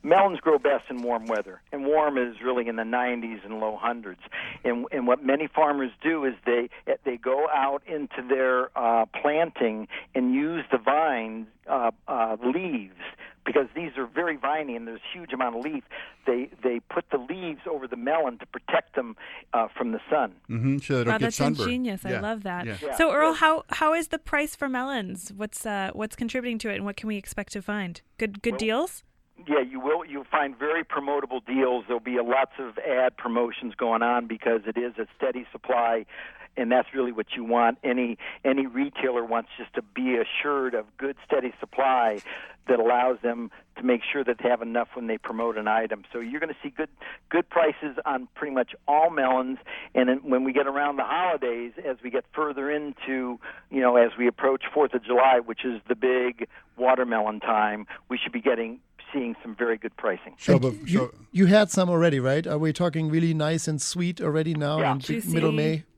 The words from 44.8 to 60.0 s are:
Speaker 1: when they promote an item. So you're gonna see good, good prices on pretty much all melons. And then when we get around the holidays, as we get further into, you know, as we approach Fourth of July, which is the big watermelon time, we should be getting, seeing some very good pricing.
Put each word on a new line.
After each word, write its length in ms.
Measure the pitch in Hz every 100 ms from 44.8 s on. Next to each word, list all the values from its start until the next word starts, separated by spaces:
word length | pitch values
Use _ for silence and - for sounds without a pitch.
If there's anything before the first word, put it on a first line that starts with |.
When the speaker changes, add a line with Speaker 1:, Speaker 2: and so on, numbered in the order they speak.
| 117
Speaker 1:
when 140 | 127 113
they 100 | 110
promote 400 | - 113 117 110
an 100 | 107
item. 360 | 110 110 107 95
So 80 | 120
you're 200 | 117 147
gonna 120 | 160 139
see 80 | 147
good, 200 | - 156 _ - - _
good 200 | 170 -
prices 460 | 170 160 - 151 127 151
on 220 | 131 123 -
pretty 180 | 151
much 220 | 131 120 - -
all 220 | 147 165
melons. 480 | 156 131 127 127 131 - - - -
And 140 | 127
then 80 | 135
when 260 | 156 127
we 80 | 135
get 140 | 131 139
around 300 | 139 143 139
the 60 | 113
holidays, 640 | 143 180 151 127 117 120 -
as 140 | 156 127
we 60 | 123
get 160 | 123 -
further 360 | - 151 139 139
into, 680 | 151 147 131 - 131 127 120 - - _
you 80 | 135
know, 140 | 123 123
as 160 | 117 -
we 80 | 120
approach 360 | - 135 135 -
Fourth 220 | 151 143
of 100 | 127
July, 360 | 110 123 131 127
which 240 | 117 113 127
is 160 | 113 -
the 80 | 117
big 520 | 127 127 123 123 113 - _ -
watermelon 600 | 127 127 123 113 107 107
time, 480 | - 110 107 107 104 - _
we 80 | 123
should 140 | -
be 80 | 123
getting, 380 | 131 117 113 123 _ - -
seeing 220 | 139 120 117
some 140 | 117 104
very 220 | 120 113
good 180 | 110
pricing. 380 | -